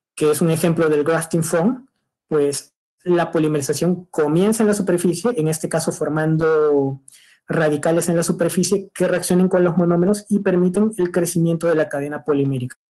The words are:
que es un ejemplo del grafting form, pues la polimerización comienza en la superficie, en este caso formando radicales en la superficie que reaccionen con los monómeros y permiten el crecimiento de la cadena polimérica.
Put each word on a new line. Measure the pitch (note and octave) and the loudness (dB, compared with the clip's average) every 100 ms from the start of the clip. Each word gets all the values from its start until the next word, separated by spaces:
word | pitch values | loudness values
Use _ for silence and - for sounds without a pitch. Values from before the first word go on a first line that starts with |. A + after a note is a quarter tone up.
| _ | _
que | - D3+ | -2 0
es | D3 | 2
un | E3 | 0
ejemplo | D#3+ F3 D#3+ D#3+ | 2 0 2 2
del | D3+ | 2
grafting | D3 D#3+ - E3+ | 0 -2 -2 -2
form, | D#3+ E3+ G3+ B3+ - _ _ _ - | 0 0 0 -2 -8 _ _ _ -4
pues | D3+ C#3+ C#3 - _ _ _ | 0 0 -2 -10 _ _ _
la | F3+ F3 E3 | -2 0 0
polimerización | E3 D#3 D3+ C#3 C#3+ E3+ F3+ - | 0 0 0 -4 -2 -2 -2 -4
comienza | - D3 D#3+ G#3 A3+ | -2 0 2 2 2
en | G#3+ | 0
la | |
superficie, | G#3 F#3+ F3 F3+ E3+ A#3+ D#3+ | 0 0 0 0 0 -2 -2
en | D#3 | -2
este | D#3+ D#3+ | -4 -4
caso | D#3+ D#3+ | -4 -4
formando | D3+ D3 D#3 D#3 D#3+ D#3+ D#3 D3+ C#3+ C#3 C3+ - - _ _ - | -4 -2 0 0 2 2 2 2 2 0 -4 -14 -20 _ _ -6
radicales | D#3+ D#3 D3 E3 E3 E3 | -2 0 0 0 0 0
en | E3+ | 0
la | |
superficie | E3 E3+ E3 - F3+ G3 G3 | 0 0 0 0 0 -2 -4
que | - F3+ | -4 -2
reaccionen | F3+ - F3+ F#3 | 0 0 2 4
con | F#3 | 2
los | F3 E3 | 2 2
monómeros | E3+ F3 F3+ G#3 - | 2 2 2 0 -2
y | G3+ | -2
permiten | G3 F3+ F3+ F#3+ A3 A3 | 0 2 2 2 0 0
el | F3 | -2
crecimiento | F3+ E3+ E3+ E3 E3 E3+ | -2 -2 0 0 0 0
de | |
la | D#3 D3+ | 0 -2
cadena | C#3+ C#3+ D3 | -4 -6 -6
polimérica. | D3+ C#3+ C#3 C3+ B2+ - _ | -2 0 0 -2 -6 -12 _